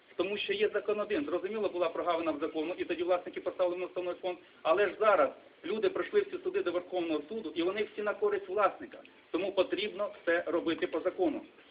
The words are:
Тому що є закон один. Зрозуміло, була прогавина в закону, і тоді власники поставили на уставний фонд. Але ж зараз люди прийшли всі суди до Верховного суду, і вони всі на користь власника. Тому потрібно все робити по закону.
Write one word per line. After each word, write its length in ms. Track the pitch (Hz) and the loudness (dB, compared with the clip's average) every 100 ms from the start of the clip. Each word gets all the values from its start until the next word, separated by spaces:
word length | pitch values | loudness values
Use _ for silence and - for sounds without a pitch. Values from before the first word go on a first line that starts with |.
| - - | -14 -2
Тому 220 | 185 208 | -2 -2
що 160 | - | -2
є 160 | 202 202 | 2 2
закон 260 | - - 208 | 2 0 0
один. 260 | 208 185 143 | 0 0 0
Зрозуміло, 440 | 175 190 220 190 | -2 -2 0 0
була 200 | 175 165 | 2 0
прогавина 420 | 170 165 165 165 | 0 0 2 0
в 80 | 147 | -2
закону, 360 | 151 156 156 180 | -2 -2 -2 -4
і 80 | 170 | -4
тоді 180 | 165 | -2
власники 380 | 175 180 156 180 | 2 0 0 -6
поставили 360 | - - 180 180 | -6 0 0 0
на 80 | 180 | -6
уставний 300 | 185 180 175 | -6 -6 -4
фонд. 160 | 180 180 - - | -6 -6 -12 -6
Але 240 | 156 175 196 | 2 4 4
ж 80 | - | 4
зараз 300 | 214 180 135 - - - 160 | 4 6 4 0 -20 -12 -6
люди 240 | 220 185 | 0 0
прийшли 320 | - 170 208 | 0 2 2
всі 160 | - 175 | 2 -4
суди 200 | 185 190 | -4 -2
до 80 | 175 | -2
Верховного 500 | 175 - 180 165 151 143 | -2 -2 -2 0 -2 -2
суду, 220 | 147 151 170 | -6 -6 -2
і 80 | |
вони 240 | 175 208 214 | 0 0 -4
всі 80 | - | -2
на 120 | 208 | -4
користь 340 | 208 208 202 - | 2 2 2 0
власника. 500 | 196 190 - 117 - - - - | 2 2 2 -12 -14 -20 -20 -4
Тому 200 | 165 190 | -2 0
потрібно 580 | 185 175 170 208 185 202 - | 2 2 2 -4 -4 -6 -4
все 220 | - 170 160 | 0 0 2
робити 400 | 165 151 160 180 | 0 0 0 0
по 120 | 165 | 0
закону. 420 | 180 175 170 - - - - | -2 2 0 0 -8 -20 -20